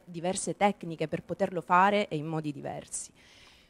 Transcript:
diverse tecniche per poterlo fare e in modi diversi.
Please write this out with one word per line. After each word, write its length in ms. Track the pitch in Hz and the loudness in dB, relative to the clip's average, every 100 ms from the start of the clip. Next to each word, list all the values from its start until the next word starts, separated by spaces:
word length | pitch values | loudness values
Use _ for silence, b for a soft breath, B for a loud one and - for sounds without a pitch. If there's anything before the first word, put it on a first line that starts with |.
diverse 520 | - 170 175 196 - - | -8 -6 -4 -2 -4 2
tecniche 500 | 202 - 165 160 160 | 2 0 -6 -4 -4
per 160 | 175 | -4
poterlo 380 | - 170 185 180 | -4 -2 -2 -2
fare 480 | - 180 196 208 - | 4 6 6 4 0
e 80 | 156 | -4
in 100 | 156 | -4
modi 240 | 160 151 | -4 -4
diversi. 600 | 139 143 - - - - _ b b b b | -6 -8 -10 -10 -12 -12 _ b b b b